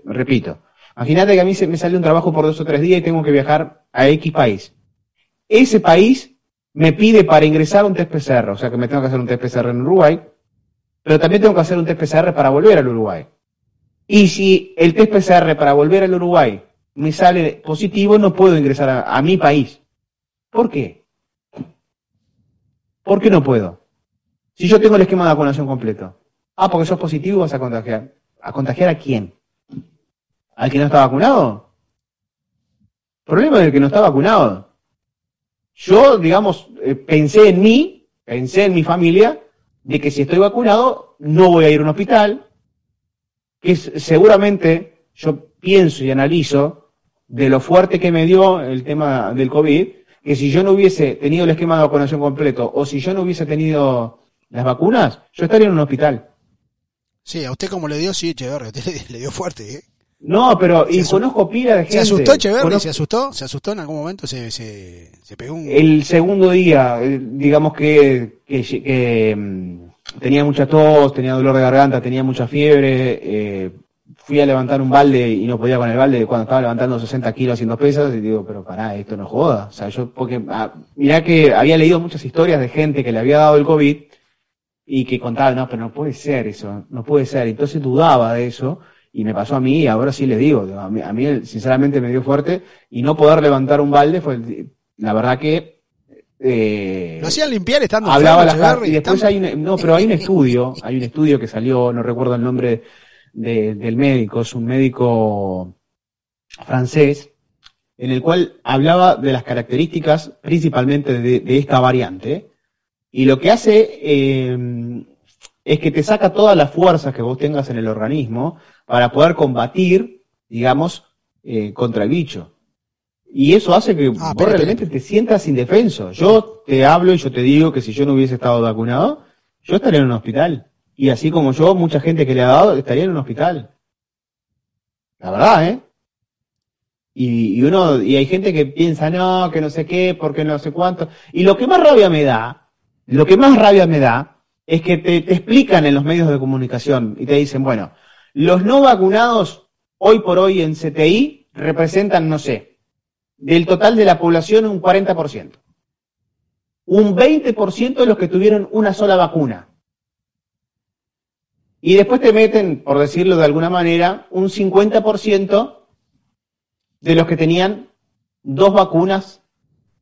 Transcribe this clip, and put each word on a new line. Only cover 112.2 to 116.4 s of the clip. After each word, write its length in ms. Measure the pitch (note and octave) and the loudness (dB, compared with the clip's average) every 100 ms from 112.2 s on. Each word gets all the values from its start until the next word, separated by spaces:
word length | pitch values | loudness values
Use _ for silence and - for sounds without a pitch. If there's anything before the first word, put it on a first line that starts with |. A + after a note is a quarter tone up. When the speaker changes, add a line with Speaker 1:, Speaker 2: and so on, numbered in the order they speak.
| - E3 - _ _ _ _ _ _ | -10 -10 -12 _ _ _ _ _ _
Speaker 1:
y 140 | B2+ | -2
lo 160 | C3+ C3 | 0 2
que 100 | E3+ | 2
hace... 480 | A3+ A3 G#3+ A3 - | 2 4 2 2 -2
Eh, 1040 | D#3 C#3+ C3+ C3+ B2+ B2 B2 A#2+ A#2+ A#2+ - _ _ _ - _ | -2 0 0 -2 -4 -6 -8 -10 -10 -12 -16 _ _ _ -20 _
es 160 | - D3+ | -4 -2
que 100 | D#3+ | -2
te 120 | D3+ | -2
saca 320 | D3 G#3+ F#3+ | -2 0 0
todas 200 | - | 2